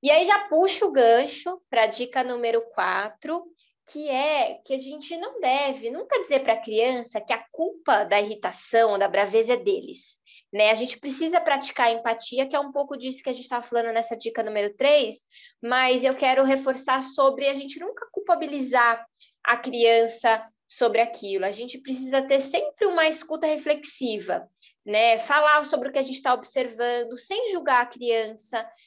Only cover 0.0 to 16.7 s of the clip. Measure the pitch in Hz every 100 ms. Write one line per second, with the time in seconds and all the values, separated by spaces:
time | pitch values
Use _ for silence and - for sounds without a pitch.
0 | 269 311 370 403 392 311 381 370 392 269
1 | 233 233 285 - 349 370 _ 247 226 -
2 | 247 262 254 247 233 226 226 - 185 185
3 | 208 - 294 330 339 _ _ _ _ 294
4 | 302 262 294 302 240 - _ 269 262 294
5 | - 330 440 508 302 269 277 262 226 277
6 | 494 277 - 277 269 220 226 214 233 254
7 | 240 214 208 233 - - 339 - - 220
8 | 208 202 208 214 180 185 - 226 226 202
9 | 196 196 202 214 226 247 185 190 - -
10 | - - _ - _ 202 214 220 254 -
11 | 294 262 320 339 339 277 269 - 240 226
12 | 233 233 - 240 269 285 285 285 285 277
13 | 254 262 - 254 - 240 233 240 233 226
14 | 226 226 226 226 220 208 208 208 269 294
15 | 233 220 _ - - _ 233 254 254 254
16 | 254 262 269 262 269 269 269